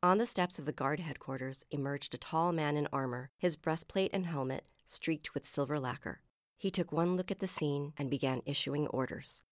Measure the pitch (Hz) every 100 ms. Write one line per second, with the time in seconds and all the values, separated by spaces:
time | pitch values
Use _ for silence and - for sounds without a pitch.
0 | 180 196 233 - 180 - 147 143 135 151
1 | 165 - - 135 131 135 - 147 139 143
2 | - - - 165 170 165 151 147 147 139
3 | 131 123 131 _ 180 165 - 160 - -
4 | 190 - 175 160 131 131 - _ - -
5 | - 156 - - - - 139 147 131 131
6 | - 73 _ _ _ _ 196 185 175 156
7 | 175 180 185 185 185 - 151 143 143 156
8 | 139 135 135 131 - 143 - 143 151 123
9 | 127 - - - -